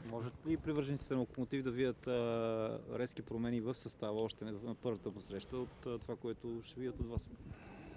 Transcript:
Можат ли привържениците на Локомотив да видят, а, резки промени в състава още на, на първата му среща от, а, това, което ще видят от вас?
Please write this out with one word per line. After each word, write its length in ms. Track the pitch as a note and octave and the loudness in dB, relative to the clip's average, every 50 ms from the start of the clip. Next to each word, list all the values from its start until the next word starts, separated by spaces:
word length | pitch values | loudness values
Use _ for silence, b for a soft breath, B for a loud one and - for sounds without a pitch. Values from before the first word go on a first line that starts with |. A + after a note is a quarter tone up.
| - A2+ | 0 -4
Можат 220 | A2+ A#2 A#2 B2 - - - | -4 -2 -4 -4 -6 -4 2
ли 100 | D#3 D#3+ | 2 2
привържениците 560 | D3 - D#3 D3+ D3 C#3 C#3 C#3+ C3 - - C#3 | 2 2 2 2 2 2 2 0 -2 0 2 2
на 60 | B2+ | 2
Локомотив 440 | B2 - - C3 B2 - C#3 C#3 C3 | 2 2 0 -2 0 2 2 2 2
да 80 | C3 | 2
видят, 360 | A#2 B2 C3+ B2+ A#2 - - | 4 4 4 4 2 0 0
а, 600 | B2+ B2 A#2+ A#2 A#2 A#2 A2+ A2+ A2+ A2+ A2 A2 A2+ A2+ A2 A2 - A#2 A2+ | 2 4 4 4 4 4 4 4 4 4 4 2 2 0 -2 -4 -2 0 0
резки 220 | B2+ B2 - - | 0 0 -2 -6
промени 400 | A#2 - A#2 A2+ A#2 A#2+ A#2+ A#2 | -4 -2 0 0 2 4 4 4
в 120 | G#2+ A#2+ B2 | 2 2 0
състава 440 | - - A2+ - - A#2 G#2+ G#2+ A2 | -2 -4 -8 -4 -2 0 2 2 4
още 240 | A2+ G#2+ - - A2 | 2 2 0 -4 -4
на, 60 | A2 | -4
на 240 | G#2 G2+ A2+ A#2+ A2 - - | -4 -4 -4 -4 -4 0 2
първата 260 | B2+ A2 G2 - A2 | 2 2 2 -2 -4
му 120 | F#2+ G#2 | -6 -6
среща 360 | F#2 - G2 G2 - - C3 | -6 -4 -4 -4 -4 -4 -4
от, 120 | B2+ B2 A2 - - - | -4 -4 -4 -6 -8 -4
а, 120 | B2+ A#2+ A2+ | -4 -4 -4
това, 160 | - - A#2 - | -4 -4 -4 -2
което 260 | - A#2 A2 - - A#2+ A#2 A#2 A2 | -2 -2 -2 -2 -2 -4 -4 -4 -6
ще 160 | - - B2 | -8 -6 -2
видят 200 | B2+ B2 - B2 | -2 -2 0 0
от 100 | A#2 A2+ | -2 0
вас? 180 | A#2 A2 - - - - b b b b b b b b b b b | 0 -2 -2 -4 -8 -12 b b b b b b b b b b b